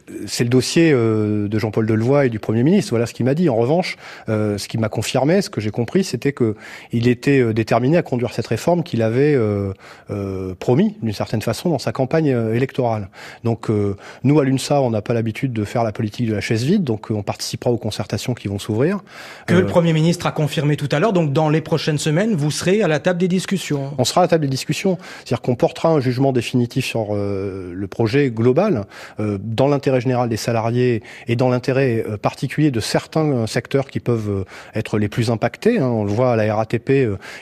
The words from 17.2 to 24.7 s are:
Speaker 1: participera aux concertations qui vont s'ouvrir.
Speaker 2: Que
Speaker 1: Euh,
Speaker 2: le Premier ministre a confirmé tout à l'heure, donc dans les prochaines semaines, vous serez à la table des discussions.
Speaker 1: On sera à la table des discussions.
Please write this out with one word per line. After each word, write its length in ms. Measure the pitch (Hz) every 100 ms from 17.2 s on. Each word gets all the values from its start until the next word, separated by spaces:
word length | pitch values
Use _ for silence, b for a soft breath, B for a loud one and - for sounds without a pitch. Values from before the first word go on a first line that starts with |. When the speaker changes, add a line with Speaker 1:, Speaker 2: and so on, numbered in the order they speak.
Speaker 1:
participera 480 | 98 110 - - 127
aux 80 | 120
concertations 560 | 110 - 107 107 -
qui 140 | 120 104
vont 100 | 98
s'ouvrir. 400 | - 110 151 202 B B B B -
Speaker 2:
Que 80 |
Speaker 1:
Euh, 60 | 175
Speaker 2:
le 60 | -
Premier 260 | 180 170
ministre 340 | 160 165 170 156
a 60 |
confirmé 440 | - 147 - 143 147
tout 120 | 147
à 80 | 147
l'heure, 140 | 214
donc 200 | 185 156
dans 160 | 143 156
les 120 | 156
prochaines 380 | 156 160 - 151
semaines, 360 | 160 151 226
vous 160 | 180 151
serez 320 | 143 170 208
à 60 | 180
la 100 | 151
table 220 | 180 175
des 80 | 185
discussions. 680 | 185 - 196 - 143 139 143
Speaker 1:
On 60 |
sera 180 | 123 -
à 20 |
la 40 | 180
table 180 | 165 139
des 40 |
discussions. 480 | 131 -